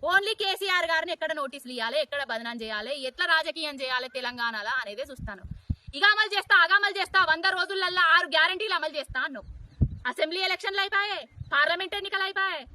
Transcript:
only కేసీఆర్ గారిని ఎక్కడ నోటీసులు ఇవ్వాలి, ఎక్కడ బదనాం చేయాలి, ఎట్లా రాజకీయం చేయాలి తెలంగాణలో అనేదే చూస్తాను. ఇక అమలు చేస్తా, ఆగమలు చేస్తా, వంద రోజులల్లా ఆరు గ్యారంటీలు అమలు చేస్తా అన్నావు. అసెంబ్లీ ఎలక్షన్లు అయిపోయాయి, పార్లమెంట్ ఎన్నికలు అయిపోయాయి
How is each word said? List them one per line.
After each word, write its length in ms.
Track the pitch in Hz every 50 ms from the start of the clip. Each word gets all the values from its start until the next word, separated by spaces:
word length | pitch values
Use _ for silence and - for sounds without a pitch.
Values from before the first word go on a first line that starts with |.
| - 311
only 240 | 359 392 403 403 440 -
కేసీఆర్ 460 | 403 381 381 381 381 392 370 359 349 330
గారిని 200 | 330 320 330 339 339
ఎక్కడ 160 | 302 320 311 320 302
నోటీసులు 320 | 285 269 240 285 - 240 254
ఇవ్వాలి, 220 | 233 226 233 240 302 302
ఎక్కడ 160 | - - 285 277 247
బదనాం 260 | 240 220 233 233 240 240 220
చేయాలి, 300 | 220 220 208 214 240 277 294 262 254
ఎట్లా 160 | 247 - 359 339 339
రాజకీయం 420 | 320 311 320 311 320 320 302 294 262
చేయాలి 260 | 262 262 254 254 247 262 254 262
తెలంగాణలో 560 | 247 240 240 247 240 233 226 214 208 214 254 262
అనేదే 240 | 240 208 208 208 269 285
చూస్తాను. 320 | 277 247 - - 202 185 180 - - - _ _ - - _ - - -
ఇక 60 | 277 403 427
అమలు 180 | 427 440 427 392
చేస్తా, 200 | 392 381 - 415 381 349
ఆగమలు 300 | 330 370 403 403 403 392 392
చేస్తా, 220 | 370 349 - 381 370 330
వంద 140 | 311 320 339 381 381 370
రోజులల్లా 460 | 370 - 392 381 381 359 359 370 349 330 320 349
ఆరు 120 | 349 294 277
గ్యారంటీలు 400 | 311 311 339 370 370 427 440 381 339
అమలు 160 | 311 311 285 294
చేస్తా 220 | 269 - - 262 262 320
అన్నావు. 180 | 277 220 - - - - - - - - - - - - - 370
అసెంబ్లీ 280 | - - - 311 330 370 381 370
ఎలక్షన్లు 340 | 370 359 - 392 392 403 392
అయిపోయాయి, 420 | 403 415 403 403 415 403 339 262 - _ - - - -
పార్లమెంట్ 420 | 285 294 311 339 349 381 370 - 403
ఎన్నికలు 240 | 392 392 392 392 381 381
అయిపోయాయి 360 | 392 392 392 381 359 311 262 254 -